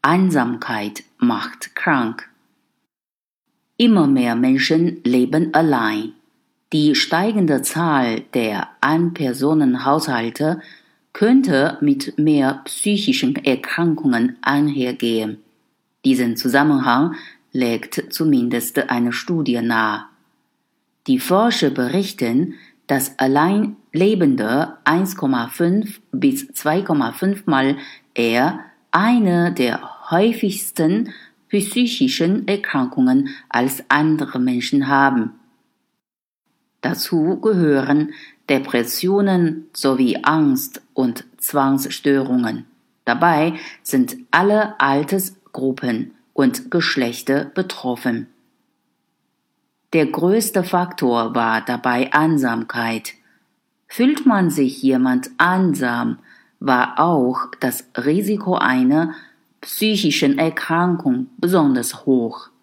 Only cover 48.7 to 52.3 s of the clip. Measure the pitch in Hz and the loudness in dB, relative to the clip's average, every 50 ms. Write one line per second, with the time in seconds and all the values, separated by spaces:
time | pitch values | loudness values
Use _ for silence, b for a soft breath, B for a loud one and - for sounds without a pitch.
48.7 | _ _ _ _ _ _ _ _ _ _ _ _ _ _ _ _ _ _ _ _ | _ _ _ _ _ _ _ _ _ _ _ _ _ _ _ _ _ _ _ _
49.7 | _ _ _ _ - 160 147 131 - - 170 180 202 226 214 - - 196 175 - | _ _ _ _ 0 2 2 2 0 0 0 2 2 2 0 0 -2 -2 -2 0
50.7 | - 175 175 175 - - 139 123 120 117 113 113 120 120 117 113 113 110 - - | 0 0 0 -2 -4 -2 0 0 0 0 -2 -2 -2 -2 0 0 0 -2 -2 -4
51.7 | 120 120 - 127 123 120 131 - - 147 156 160 | -8 -4 -2 -2 0 0 0 2 2 2 4 4